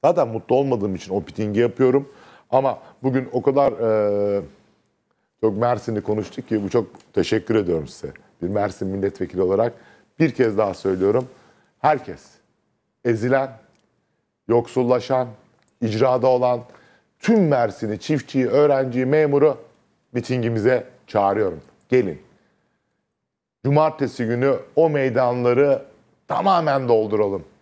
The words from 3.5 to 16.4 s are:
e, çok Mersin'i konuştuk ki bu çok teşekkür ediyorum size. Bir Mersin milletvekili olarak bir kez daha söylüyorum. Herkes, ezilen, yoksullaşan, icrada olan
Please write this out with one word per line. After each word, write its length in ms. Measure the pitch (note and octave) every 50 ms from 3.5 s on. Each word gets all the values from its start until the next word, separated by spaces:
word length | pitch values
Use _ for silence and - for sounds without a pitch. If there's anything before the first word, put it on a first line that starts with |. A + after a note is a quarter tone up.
| C3+ C#3 C#3 - A2+ G2+ A2+ A2+ A2 G#2+ G#2 G#2 G#2 G2+ G2+ G#2 G2+
e, 40 | G2+ F2 D2 - _ _ _ _ _ _ _ _ _ _ _ _ _ _ _ _ _
çok 160 | - A2 G2+
Mersin'i 440 | G#2 A#2+ A#2+ B2 G#2+ - - A2+ G#2
konuştuk 480 | G#2 - G#2+ G#2+ G2+ - - - - -
ki 140 | A2+ G#2+ G2+
bu 60 | G2
çok 440 | - - - - - - - _ _
teşekkür 420 | G2+ E2+ - A2 A2 - - A2+
ediyorum 320 | G#2+ G2+ F2 E2+ D#2+ D2
size. 260 | C2+ - - - - - - _ _ _ _
Bir 60 | F2
Mersin 400 | F2+ G2+ G2+ G2+ G#2 G2 - -
milletvekili 540 | F#2+ F#2+ G2 G2 G2 - - F#2+ F2+ - F2+
olarak 320 | F#2+ F2+ G2 G2 A2+ A#2+ A#2+ - - - - _ _ _ _ _
bir 120 | D#3+ D3+
kez 260 | - - B2+ A2+ G2+
daha 160 | G2+ A2 G2 F#2
söylüyorum. 540 | - - G2 F#2+ F#2 F#2+ G2 G#2 B2+ B2+ B2 - - _ _ _ _ _ _ _ _
Herkes, 460 | - D3 D#3 C#3 - - F2 D2+ - - _ _ _ _ _ _ _ _ _ _ _ _ _ _ _
ezilen, 520 | A#2+ A#2 G#2+ A2 B2 C3 C3 C3+ C3+ B2 A2 _ _ _ _ _ _ _ _ _ _ _ _ _ _ _ _ _
yoksullaşan, 800 | - A#2 A#2+ A#2 - - C3 B2+ A#2+ B2+ B2 A2+ - C3+ B2+ B2+ A#2 A2 - _ _ _ _ _ _ _ _
icrada 460 | A#2+ A2+ G#2 A2 C3 C3 B2+ B2 A2+
olan 340 | C3 B2+ B2